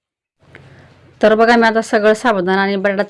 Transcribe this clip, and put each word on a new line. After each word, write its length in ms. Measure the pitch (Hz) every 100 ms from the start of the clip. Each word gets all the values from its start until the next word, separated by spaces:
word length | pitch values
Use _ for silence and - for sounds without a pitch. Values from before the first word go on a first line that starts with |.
| _ _ _ _ _ - - - - _ _ -
तर 140 | 214 214
बघा, 200 | 226 240
मी 120 | 226
आता 140 | 220
सगळं 320 | 220 226 214
साबुदाणा 480 | 214 247 202 180 190
आणि 140 | 196 202
बटाटा 280 | 202 196 202